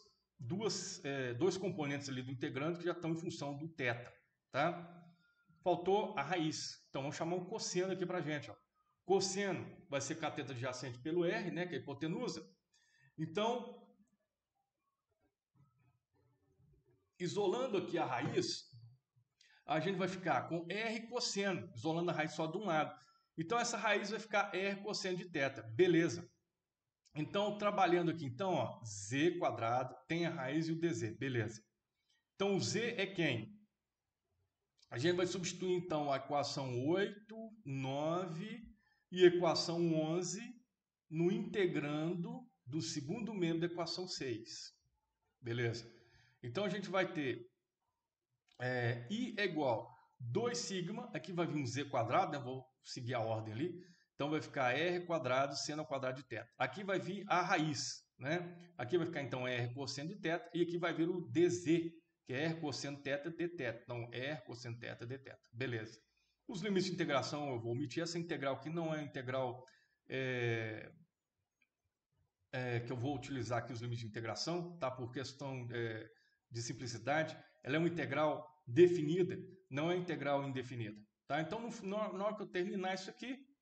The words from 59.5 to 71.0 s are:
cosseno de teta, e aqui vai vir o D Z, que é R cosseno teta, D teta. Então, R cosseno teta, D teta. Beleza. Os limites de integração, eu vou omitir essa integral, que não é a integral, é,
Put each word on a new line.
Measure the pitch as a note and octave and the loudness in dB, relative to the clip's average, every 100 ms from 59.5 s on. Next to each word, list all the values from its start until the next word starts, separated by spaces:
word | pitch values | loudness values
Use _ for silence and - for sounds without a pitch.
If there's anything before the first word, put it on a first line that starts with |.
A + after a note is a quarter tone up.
| B2 A#2+ | 0 0
cosseno | C3 C3+ - D3+ | -2 -4 -4 -6
de | G#3 | -4
teta, | D#3+ E3+ - | -2 -2 -2
e | E3 | 0
aqui | E3+ E3+ | 2 2
vai | E3+ | 0
vir | D#3 E3+ | 2 2
o | F#3 E3+ | 0 0
D | B2+ F3 | 4 4
Z, | E3+ C#3+ E3 E3 - _ _ | 4 4 4 2 -6 _ _
que | - | -6
é | C3 | -2
R | E3 E3 | 0 0
cosseno | D3+ C3 C#3+ C#3+ | -4 -4 -6 -6
teta, | C#3 C#3 E3 | -2 -2 -2
D | E3 E3+ | -4 -4
teta. | - B2+ A2 | -2 -4 -4
Então, | - A#2+ A#2+ | -6 -8 -6
R | A#2 C3 D3+ | -6 -4 -6
cosseno | - A#2+ A#2+ A#2 | -8 -10 -8 -8
teta, | A#2 A#2 | -8 -8
D | A#2+ C3 | -8 -10
teta. | A2 A2 _ | -10 -18 _
Beleza. | A2+ C3 A#2 A2 - _ _ _ _ - | -6 -4 -2 -6 -12 _ _ _ _ -10
Os | G#3+ | -4
limites | G#3 F#3+ F#3 | 2 2 2
de | |
integração, | E3 D#3+ C#3 A#2 D3 C#3+ | 0 2 2 0 -2 -2
eu | B2 | -2
vou | A#2 | -2
omitir | A#2+ C#3+ D#3 | -2 -2 -4
essa | E3 E3+ | -4 -4
integral, | E3+ D3 C#3 C3 | -4 -2 -2 -2
que | D#3+ | -2
não | E3 D#3+ | -2 -2
é | D#3 | -2
a | |
integral, | D3 C#3+ B2 C3 B2+ A#2+ - - _ _ - | -4 -6 -2 0 0 -2 -12 -20 _ _ -6
é, | C3 C3 B2 A#2+ A2+ A2 A2 - - | -2 0 2 2 2 -2 -6 -10 -16